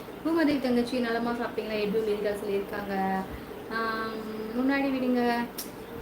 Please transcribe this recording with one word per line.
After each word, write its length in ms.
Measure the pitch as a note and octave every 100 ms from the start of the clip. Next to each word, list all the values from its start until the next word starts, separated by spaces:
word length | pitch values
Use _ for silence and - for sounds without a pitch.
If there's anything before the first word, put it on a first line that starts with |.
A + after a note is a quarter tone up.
| - - D4+
பூமாதேவி 340 | E4 D4+ C#4+
தங்கச்சி 400 | B3+ A#3+ A#3+ B3+
நலமா 320 | A#3 A#3 A#3
சாப்பிட்டீங்களா? 480 | A#3+ A3 - G#3+ G#3+
எப்படி 240 | G#3 A3
உள்ளீர்கள் 340 | G#3+ G#3 G#3 G3+ G#3
சொல்லியிருக்காங்க. 720 | G3 G3 G#3 G3+ G3 F#3+ F#3+ F#3+ - - - -
ஆம், 420 | A3+ A3+ A3 A3 A3 G#3+ A3 A3 A#3
முன்னாடி 280 | C4 C#4 C#4
விடுங்க, 480 | C4 B3+ B3 A#3+ A#3 A#3+ - - - - -